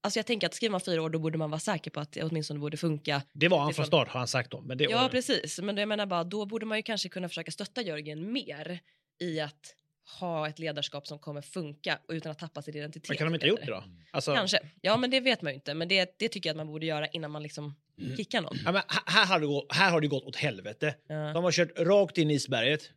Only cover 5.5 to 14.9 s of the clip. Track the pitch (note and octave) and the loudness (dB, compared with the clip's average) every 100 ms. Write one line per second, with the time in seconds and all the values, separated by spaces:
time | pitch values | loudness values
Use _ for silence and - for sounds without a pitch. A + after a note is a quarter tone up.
5.5 | - G3+ G3+ G#3 G#3+ G3+ F3 F3 G#3 G3+ | -6 -4 -2 -2 -2 0 0 0 -4 -4
6.5 | A3 A3 G#3+ G#3+ G#3 F#3 F#3 F3 - E3 | -6 -2 -4 -2 -4 -4 -6 -6 -6 -10
7.5 | - G3+ - G3+ D3+ D3+ D3+ F#3+ B3 - | -8 -8 -6 -4 -4 -6 -8 -4 -4 -6
8.5 | D3 D#3 F3+ _ _ _ _ F3 D#3 D3 | -10 -10 -10 _ _ _ _ -4 -2 -4
9.5 | _ - _ _ _ - - F3+ D#3+ D3+ | _ -20 _ _ _ -20 -8 -4 -2 -4
10.5 | D#3 D#3+ D3 C#3 C#3+ - D3 D#3 D3 C#3+ | -4 -4 -2 -6 -8 -12 -12 -10 -10 -8
11.5 | F#3+ D3+ D3 - D3 - E3 D#3+ D3+ E3 | -8 -8 -6 -2 -2 -2 -6 -6 -10 -10
12.5 | D3 D3 D3 D3+ D#3 - D3+ D#3 E3 D3 | -10 -10 -8 -10 -10 -6 0 0 2 2
13.5 | G#3+ C#3 A2 F#2+ F2 - D3+ D#3+ C#3 F#3 | 2 -2 -8 -10 -20 -6 -4 2 2 4
14.5 | G3+ - _ F3+ | 0 0 _ 2